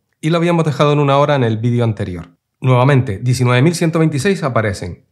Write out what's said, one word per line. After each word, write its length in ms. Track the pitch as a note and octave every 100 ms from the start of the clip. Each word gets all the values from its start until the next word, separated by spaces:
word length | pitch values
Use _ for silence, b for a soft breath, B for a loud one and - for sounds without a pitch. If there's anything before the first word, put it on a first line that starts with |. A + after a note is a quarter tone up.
| _ _
Y 100 | D3+
lo 80 | E3+
habíamos 280 | E3+ E3+
dejado 260 | D#3 C3 D3
en 80 | D3
una 180 | C#3+ C#3
hora 160 | C#3+
en 100 | C#3+
el 120 | A#2 A2
vídeo 280 | A#2+ A#2+
anterior. 460 | A#2 G2+ F#2+ E2+ - _ _ _
Nuevamente, 600 | C3 B2 C3 C3+ B2 F#2
diecinueve 420 | B2 B2+ B2 B2
mil 140 | D#3
ciento 240 | E3+ E3+ E3
veintiséis 440 | D#3+ C#3+ G3+ F#3+
aparecen. 600 | D3+ A#2 G#2+ F2+ F2+ - _